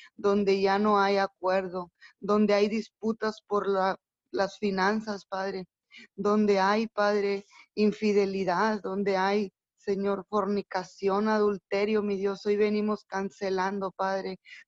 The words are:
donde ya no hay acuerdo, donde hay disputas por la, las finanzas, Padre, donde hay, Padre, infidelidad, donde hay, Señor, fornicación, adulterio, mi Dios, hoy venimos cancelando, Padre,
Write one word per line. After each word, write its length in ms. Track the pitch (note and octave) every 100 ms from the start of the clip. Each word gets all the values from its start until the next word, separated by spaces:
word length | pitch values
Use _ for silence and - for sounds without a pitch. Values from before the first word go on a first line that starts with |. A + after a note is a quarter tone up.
| -
donde 460 | - G3+ G3+ G3 G3
ya 180 | F#3+ G3
no 220 | G#3+ G3+
hay 160 | G3 G3
acuerdo, 720 | G3 - F3+ F#3+ F#3+ F#3 F3 _ - -
donde 320 | G3 G#3 G#3
hay 160 | G3+ G#3
disputas 720 | A3 G3+ _ A3 A3+ A3 - -
por 200 | G#3 F#3
la, 300 | G3 F#3+ F3 _ _ _
las 280 | F#3 F#3+ -
finanzas, 680 | G#3 F#3+ F#3+ A3 A3 G3+
Padre, 420 | - F#3+ G3 F#3+ F#3 _ _ - - -
donde 420 | G3+ G#3+ G#3 G3
hay, 280 | F#3+ G#3+ A3+
Padre, 600 | - G#3 G#3 G3+ G3 - - -
infidelidad, 1080 | - G#3+ - G#3+ G#3 G3 F#3+ F#3+ F3 A3 G#3+
donde 340 | F#3+ F#3+ G3+ F#3+
hay, 360 | F#3+ G#3 G3 _ _ _
Señor, 480 | - G3 G3 G3 F#3
fornicación, 960 | G#3 F#3+ G3+ - F#3+ F3+ - G3 G3 G#3+
adulterio, 760 | G#3+ G#3 G3+ - G3 G#3 G#3+
mi 140 | G#3 G3
Dios, 300 | G3 F#3+ G#3
hoy 100 | G#3
venimos 480 | G#3+ G#3 G#3+ G#3
cancelando, 880 | - F#3+ G3 - G3 F#3+ F#3+ G3+ F#3+
Padre, 480 | - F#3+ G3 F#3+ F#3+ - -